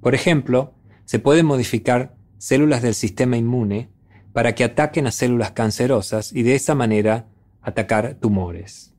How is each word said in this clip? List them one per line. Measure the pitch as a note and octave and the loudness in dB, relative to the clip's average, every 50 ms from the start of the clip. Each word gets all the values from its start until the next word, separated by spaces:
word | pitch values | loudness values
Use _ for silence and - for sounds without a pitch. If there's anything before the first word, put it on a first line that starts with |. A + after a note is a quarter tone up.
Por | - B2+ B2+ | 0 0 0
ejemplo, | C3 - F#3 E3+ D3 B2+ - B2 B2+ C3+ - _ _ _ - - _ _ | 2 2 2 0 0 0 0 0 0 0 -2 _ _ _ -20 -20 _ _
se | - - A2 | -4 -4 0
pueden | A2 C#3 D3 E3 E3 | 2 4 4 6 6
modificar | D#3 C#3+ C3 B2 - - A#2 - - B2 B2 C3 C3+ - _ - _ _ | 4 2 2 0 -2 -2 -4 0 2 0 0 0 -4 -12 _ -20 _ _
células | - - - C3 C3 D3 D3+ D3 A#2+ A2+ | -18 -4 0 2 2 4 4 2 2 0
del | A#2+ G#2+ | 0 -2
sistema | - - G#2+ F#2+ - C3 B2 B2 | 0 -4 -6 -2 0 0 0 2
inmune | A#2+ A#2 A2+ B2 B2+ A2+ G#2 G2 G#2+ B2+ - _ _ _ _ _ - - - - | 0 0 0 -2 -2 -2 -2 -2 -4 -6 -8 _ _ _ _ _ -20 -20 -8 -4
para | A#2 A#2 - - | -2 0 0 0
que | - B2 | 0 -2
ataquen | A#2 - - D3 D3 D3+ E3 C#3+ | -2 0 0 -2 0 0 -2 -2
a | C3 - | -2 -2
células | - - B2 B2 A#2+ A2 G2 - | -2 -2 0 0 0 -2 -4 -4
cancerosas | - A#2 A2 G#2 - B2 B2+ C3+ A2+ G2 - - A2 G#2 - - | -2 -2 -2 0 -2 0 0 0 0 -2 -2 -6 -6 -6 -6 -4
y | - A#2 | -2 0
de | A#2+ C3 | 2 2
esa | C#3 - - D#3 | 2 2 0 0
manera | C#3+ B2 A2+ G#2+ G#2+ G#2+ G#2+ A2 A#2 A2+ - _ _ _ _ _ _ | 0 2 0 2 2 2 2 0 0 -4 -10 _ _ _ _ _ _
atacar | _ - - - G#2+ - A2+ G#2+ G#2+ B2 C#3 | _ -8 -6 -6 -2 0 0 0 0 -2 -6
tumores. | - - A2+ G#2 G2 F#2 F2 F2 E2+ F2 - - - - _ _ | -4 -2 0 0 0 -2 -4 -8 -12 -16 -18 -20 -20 -20 _ _